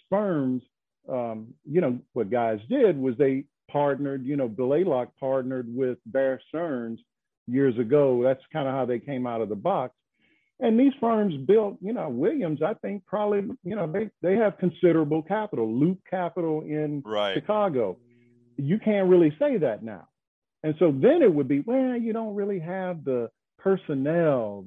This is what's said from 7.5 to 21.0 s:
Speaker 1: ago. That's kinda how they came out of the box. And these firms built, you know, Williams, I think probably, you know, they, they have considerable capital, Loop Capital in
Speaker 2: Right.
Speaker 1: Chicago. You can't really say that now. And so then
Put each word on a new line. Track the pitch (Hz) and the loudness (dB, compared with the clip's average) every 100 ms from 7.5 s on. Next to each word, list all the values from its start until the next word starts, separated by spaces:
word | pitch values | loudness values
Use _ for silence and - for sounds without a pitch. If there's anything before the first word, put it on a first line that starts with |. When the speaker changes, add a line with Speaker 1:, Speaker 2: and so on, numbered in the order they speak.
| 127 139 113 | 2 2 2
Speaker 1:
ago. | 113 147 139 123 | 2 4 4 4
That's | 127 131 _ | 2 0 _
kinda | 156 135 | -6 -4
how | 135 123 | -2 -2
they | 120 | -4
came | - 131 123 | -6 -6 -4
out | 113 | -4
of | 104 | -4
the | 104 | -4
box. | 147 185 127 - _ _ _ _ _ - | -2 -2 -4 -10 _ _ _ _ _ -4
And | 233 226 | 2 4
these | 277 - | 4 4
firms | 226 226 208 143 135 | 0 2 0 0 4
built, | 214 208 - | 4 4 -4
you | 190 | -8
know, | 233 160 | -6 -6
Williams, | 120 180 302 175 151 | -2 -2 0 -2 -2
I | 156 220 | -2 -4
think | 196 202 - | -8 -10 -6
probably, | 208 208 208 196 - 175 | -4 0 0 -2 -8 -8
you | 214 | -6
know, | 160 | -4
they, | 190 220 - | -4 -6 -4
they | 170 196 | 0 2
have | 208 - | 2 0
considerable | 180 - 180 160 151 156 | -2 2 4 4 2 0
capital, | 156 208 208 127 110 | -2 -4 -4 -4 -2
Loop | 117 160 190 _ | 2 0 0 _
Capital | 185 175 180 165 156 | -6 -4 -4 -4 -4
in | 160 151 151 147 117 | -4 -4 -4 -6 -4
Speaker 2:
Right. | 104 104 | -2 0
Speaker 1:
Chicago. | 95 - 214 202 135 101 90 _ _ _ _ _ - | -2 -2 0 0 0 -2 -4 _ _ _ _ _ -6
You | 139 214 | -2 0
can't | 214 208 185 | 2 2 6
really | 180 160 151 | 6 6 4
say | 294 233 | 0 2
that | 139 104 | 0 -2
now. | 113 95 - _ _ _ _ _ | -8 -14 -16 _ _ _ _ _
And | 156 151 | -6 2
so | 175 | 2
then | 139 | 4